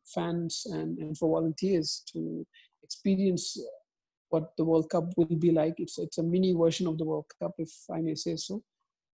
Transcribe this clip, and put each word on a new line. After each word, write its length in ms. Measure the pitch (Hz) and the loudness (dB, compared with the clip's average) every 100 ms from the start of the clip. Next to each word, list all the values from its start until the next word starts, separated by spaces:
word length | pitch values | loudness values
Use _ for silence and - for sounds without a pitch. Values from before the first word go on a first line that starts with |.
fans 580 | - - 170 170 165 - - | -10 -6 -2 -2 -2 -4 -6
and, 320 | 160 160 165 | -6 -4 -4
and 200 | 156 156 | -6 -2
for 220 | 165 160 | 2 2
volunteers 640 | 165 156 185 185 151 - - | 0 0 0 0 0 -6 -8
to 340 | 170 165 165 170 _ _ _ | -8 -6 -6 -10 _ _ _
experience 720 | - - 196 190 196 175 - - 117 - _ _ _ _ _ | -18 -4 0 2 4 2 -2 -6 -10 -14 _ _ _ _ _
what 240 | 165 165 - | -2 0 -2
the 80 | |
World 240 | 165 165 160 | 2 4 4
Cup 220 | 175 170 175 | 0 0 2
will 100 | 165 | 2
be 240 | 165 175 | 4 4
like. 240 | 165 156 165 | 6 4 0
It's, 200 | 170 - | -6 -6
it's 200 | 170 - | -6 -2
a 40 | |
mini 300 | 165 180 185 | 0 4 4
version 340 | 170 165 165 175 | 6 4 4 0
of 120 | 160 | 0
the 60 | |
World 220 | 156 156 151 - | -2 -2 -6 -8
Cup, 120 | 170 - | -8 -6
if 140 | 160 - - | -10 -10 -8
I 80 | 160 | -4
may 140 | 160 | -2
say 220 | 156 170 160 | -2 -4 -4
so. 260 | - 202 - _ _ _ _ | -6 -8 -10 _ _ _ _